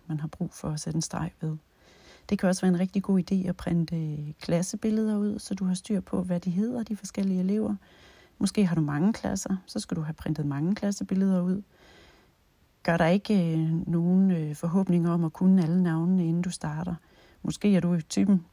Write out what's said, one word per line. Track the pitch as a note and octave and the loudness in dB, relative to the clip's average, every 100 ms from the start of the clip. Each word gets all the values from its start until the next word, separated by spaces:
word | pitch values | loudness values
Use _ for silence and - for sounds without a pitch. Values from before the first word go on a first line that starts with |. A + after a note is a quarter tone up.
| - | -6
man | D3+ | -6
har | D3+ | -6
brug | - F3 | -8 -8
for | - D3 | -8 -8
at | D3+ | -6
sætte | - D#3+ | -4 -4
en | |
streg | - - E3 - | -4 -6 -8 -6
ved. | D#3+ D#3 _ _ _ - - - - | -6 -6 _ _ _ -20 -20 -14 -4
Det | G3+ | 0
kan | F#3 | 0
også | F#3 | 2
være | F#3+ | 2
en | F3 | 2
rigtig | F#3+ G3+ | 0 -2
god | F#3+ F#3+ F3 | 0 0 2
idé | G3 F#3 | -2 -2
at | F3+ | -4
printe | - E3+ D#3+ E3 D#3 D3 D3 D#3 | 0 0 0 -2 -4 -6 -8 -8
klassebilleder | - E3+ F#3 G#3+ A3 G#3+ A3 G#3 | -2 -2 -2 -4 -2 0 0 0
ud, | G#3 G#3 | -2 -4
så | - G3 | -6 -4
du | F#3 | -2
har | |
styr | F#3 - G3+ | -2 -2 -4
på, | - F#3+ | -2 -4
hvad | F3+ F3 | -2 -2
de | F#3 | -2
hedder, | F3 A3+ B3 | -2 -2 -2
de | A3 G#3 | -6 -8
forskellige | F#3+ - G3 F#3 | -8 -4 -2 0
elever. | F#3 G#3+ G#3+ G#3 _ - - - - - | 0 0 -2 -4 _ -20 -20 -20 -18 -4
Måske | G3+ - F#3 | -2 2 2
har | E3 | 2
du | |
mange | D3 D3 F#3+ | 0 2 0
klasser, | A3+ - G3 - F#3+ - | 0 -4 -4 -4 -4 -6
så | G#3 | -8
skal | - F3 | -6 -4
du | |
have | D3+ | -6
printet | D#3+ - D#3 C#3+ | -6 -4 -2 -2
mange | C#3 E3 G#3 | -2 0 0
klassebilleder | G3+ G3+ G3 F#3+ G3 F3+ | -2 -4 -2 0 2 2
ud. | F3 F#3+ - _ - - - _ _ _ _ _ _ _ | 0 -2 -6 _ -20 -20 -20 _ _ _ _ _ _ _
Gør | - E3 | -2 2
dig | E3 | 4
ikke, | G3 - G3+ E3+ | 2 2 2 2
øh, | D#3+ D#3+ E3 E3 | 2 0 0 0
nogen, | E3+ E3+ F#3 F#3+ | 0 2 4 4
øh, | E3+ D3+ D3 | 2 -2 -4
forhåbninger | E3+ F#3+ F#3+ F3 E3+ | -2 0 2 2 2
om | E3+ | 0
at | D#3+ | -2
kunne | - F#3 F#3+ | 2 4 6
alle | D#3+ F3+ | 4 2
navnene, | F3 D#3+ E3+ F#3 E3 | 2 2 2 2 2
inden | E3+ | 0
du | F3+ | -2
starter. | E3+ D#3 D3+ F3+ E3+ _ _ - _ | -6 -6 -6 -6 -8 _ _ -20 _
Måske | - - G#3 F#3 | -8 -2 2 4
er | |
du | F3 F3 | 4 0
typen, | - - G3 F#3+ - | 0 0 4 2 2